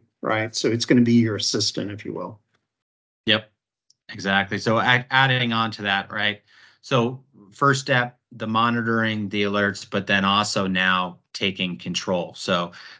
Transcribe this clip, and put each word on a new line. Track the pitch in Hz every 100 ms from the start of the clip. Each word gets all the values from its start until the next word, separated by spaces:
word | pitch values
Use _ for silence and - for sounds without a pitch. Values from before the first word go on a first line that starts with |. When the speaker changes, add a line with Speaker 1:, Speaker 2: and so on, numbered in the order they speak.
| _ -
Speaker 1:
Right? | - 110 113 -
So | -
it's | 117 -
gonna | 123
be | 117
your | 120 110 98
assistant, | - 110 101 - 98
if | 101 -
you |
will. | - 90 113 _ _ _ _ _ _ _ _ 113
Speaker 2:
Yep, | 107 - _ _ _ _ _ -
exactly. | 101 95 98 95 101
So | 117 113
a-, | 123 123 127
adding | 131 131 127 120
on | 113 113
to | 104
that, | 104 98 95
right? | 104 104 101 _ _ - _
So | - 127 120 131 _ - -
first | - 139 135
step, | - 123 127 - _
the | 113 110
monitoring, | 113 117 120 113 113 110 107 101
the | 104
alerts, | 101 101 101 98 -
but | 101 95
then | 101
also | 98 101 104 104 95
now | 92 92 92 90 - _
taking | - 101 90 90 85
control. | 92 85 - 90 80 -
So | - 87 87 - -